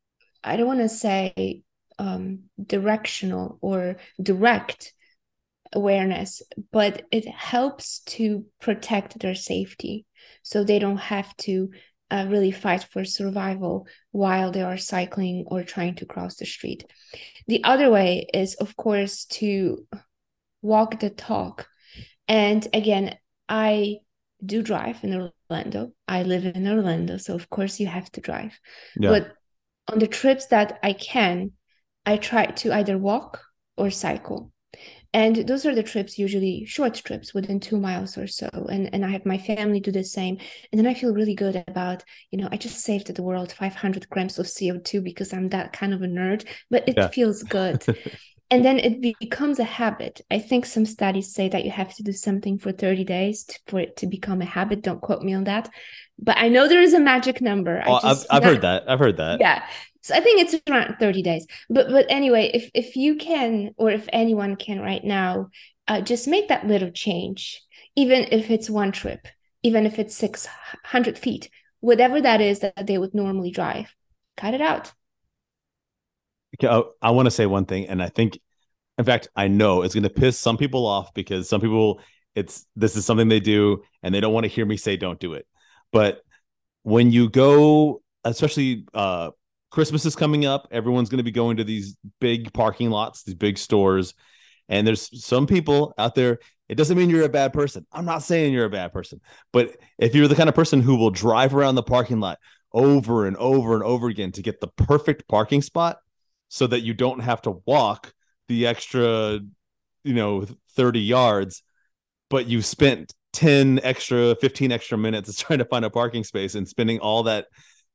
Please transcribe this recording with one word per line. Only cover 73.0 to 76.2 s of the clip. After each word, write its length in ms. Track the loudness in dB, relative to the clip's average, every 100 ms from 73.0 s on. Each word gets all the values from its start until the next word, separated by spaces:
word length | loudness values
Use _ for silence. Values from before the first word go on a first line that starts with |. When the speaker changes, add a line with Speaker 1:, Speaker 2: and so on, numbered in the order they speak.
| -2
Speaker 1:
normally 380 | -2 -2 -2 -4
drive, 420 | -4 -4 -6 -10 _ _ _ _ -10
cut 180 | -6 -2
it 60 |
out. 300 | -2 -2 -6 _ _ _ _ _ _ _ _ _ _ _ _ _